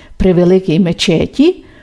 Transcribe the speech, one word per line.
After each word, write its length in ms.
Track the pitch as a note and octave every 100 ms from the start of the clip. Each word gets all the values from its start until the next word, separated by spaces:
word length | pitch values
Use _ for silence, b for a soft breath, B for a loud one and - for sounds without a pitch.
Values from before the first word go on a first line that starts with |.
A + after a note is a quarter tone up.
| b -
«при 160 | F#3+
великій 480 | F3 F3 F#3+ F#3 D#3+
мечеті 840 | E3 F3 - D#3+ - - D4+ F4+ B B